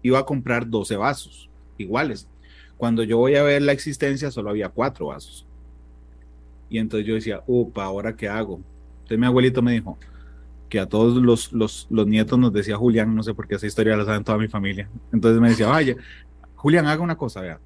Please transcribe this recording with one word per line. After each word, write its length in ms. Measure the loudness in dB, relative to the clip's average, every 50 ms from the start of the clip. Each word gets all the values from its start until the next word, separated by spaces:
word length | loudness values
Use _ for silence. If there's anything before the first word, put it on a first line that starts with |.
Iba 180 | 2 4 2 2
a 60 | 2
comprar 420 | 0 -4 -4 -2 -2 -2 -2 -2 -2
doce 260 | -4 -4 -4 -4 -4
vasos 540 | -2 -2 -2 -2 -4 -12 -20 -20 -20 -20 -20 -20 -20 -20 -20 -16 -14
iguales. 500 | -8 -4 -2 -2 -2 -2 -4 -10 -14 -20 -20 -20 -20 -20 -20 -20 -20 -20 -10
Cuando 280 | -6 -2 -2 0 0 0
yo 140 | 0 2 2
voy 180 | 4 4 4
a 60 | 4 4
ver 180 | 4 2 2
la 100 | 2 2
existencia, 580 | 0 0 -4 -10 -6 -2 -2 -2 -2 -4 -6 -8
solo 200 | -6 -6 -6 -4
había 200 | -4 -4 -4 -6
cuatro 360 | -4 -4 -4 -4 -4 -8 -10 -10
vasos. 380 | -10 -12 -18 -20 -20 -20 -20 -20 -20 -20 -20 -20 -20 -20 -20 -20 -20 -20 -20 -20 -20 -20 -20 -20 -20 -20 -20 -20 -20 -20 -16 -8
Y 100 | -4 -4
entonces 280 | -4 -2 -4 -4 -2
yo 80 | -2 -4
decía, 280 | -4 -4 -6 -8 -8 -4
"Upa, 380 | 0 0 0 0 -2 -4 -8 -6
¿ahora 320 | -6 -6 -6 -6 -6 -8
qué 120 | -6 -8 -6
hago?". 360 | -4 -4 -6 -6 -8 -14 -16 -20 -20 -20 -20 -20 -20 -20
Entonces 160 | -8 -4 -2 2
mi 80 | 2
abuelito 360 | 4 4 4 4 4 2 2
me 100 | 2 2
dijo 260 | 0 0 -4 -8 -14 -16 -18 -20 -20 -20 -20 -20 -20 -20 -20 -20 -20 -20 -14 -6
que 120 | -4 -4
a 80 | -4 0
todos 280 | 2 4 4 4 4 4
los, 300 | 4 4 4 4 0 -6
los, 340 | -2 -2 -2 -2 -4 -12 -8 -2
los 160 | 0 0 2 4
nietos 300 | 2 2 2 4 4 4
nos 140 | 4 4
decía 240 | 2 0 -2 -2 -4
Julián, 380 | 0 2 2 2 2 2 0 0
no 80 | -2
sé 120 | -2 -4 -8
por 140 | -8 -6 -6
qué 80 | -6
esa 100 | -6 -6
historia 300 | -4 -2 0 2 2 2
la 80 | 2 0
saben 180 | 0 -2 -2 0
toda 140 | -2 0 0
mi 100 | -2 -2
familia. 440 | -4 -4 -4 -4 -6 -6 -10 -12 -14 -18 -10 -4
Entonces 280 | -2 2 4 4 6 6
me 100 | 6 4
decía, 180 | 4 4 4 2
Vaya, 280 | 4 2 2 0 -2 -4 -10 -20 -20 -20 -20 -20 -20 -20 -20 -20 -20
Julián, 300 | -4 0 2 4 4 4
haga 160 | 2 0 -2
una 140 | -2 -6 -4
cosa, 240 | -6 -6 -8 -8 -10
vea. 200 | -12 -12 -12 -16 -20